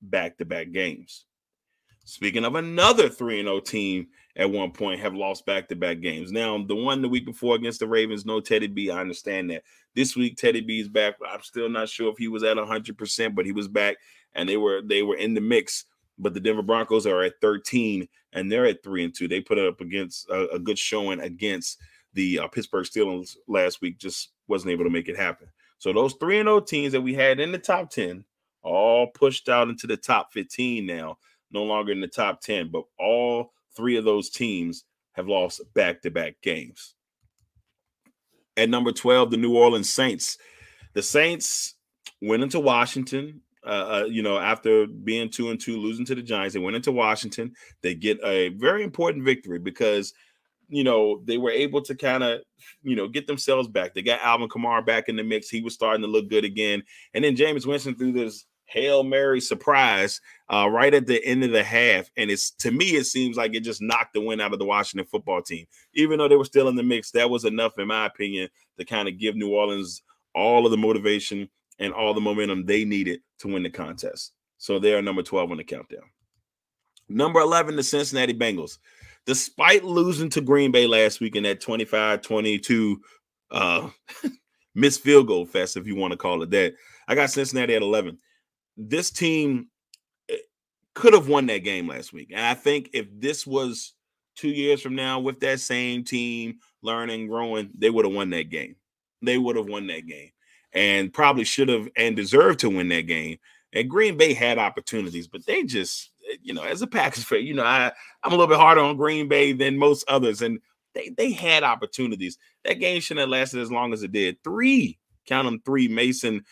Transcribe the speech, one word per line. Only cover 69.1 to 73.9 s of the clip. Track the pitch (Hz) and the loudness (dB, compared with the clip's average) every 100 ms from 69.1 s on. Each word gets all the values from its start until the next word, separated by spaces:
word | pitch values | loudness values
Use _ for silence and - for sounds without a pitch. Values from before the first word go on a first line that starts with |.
give | 92 107 107 | -4 -4 -2
New | 101 | 0
Orleans | 104 104 101 90 90 - _ _ | 0 0 -2 -8 -12 -18 _ _
all | - 110 120 | 0 4 6
of | 117 | 6
the | 110 | 4
motivation | 110 107 104 104 - 101 98 _ _ - | 2 2 2 0 -2 -8 -10 _ _ -8
and | 98 | -6
all | 92 107 | -2 0
the | 107 | 0
momentum | 107 104 104 92 | 0 -2 -2 -2
they | 92 107 | 0 0
needed | 104 101 92 85 _ - | 0 -2 -2 -6 _ -14
to | 101 | -8
win | 95 | -6
the | 87 | -6
contest. | - 78 | -8 -12